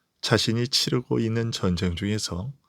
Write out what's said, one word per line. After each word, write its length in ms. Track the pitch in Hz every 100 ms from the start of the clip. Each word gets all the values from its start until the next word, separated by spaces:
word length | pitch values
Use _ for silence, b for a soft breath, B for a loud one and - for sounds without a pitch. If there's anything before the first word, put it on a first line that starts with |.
| _ _
자신이 480 | - 110 - 113 123
치르고 500 | - - 127 - 123
있는 320 | 113 117 117
전쟁 460 | - 95 87 92 85
중에서 560 | 101 107 - 85 120 -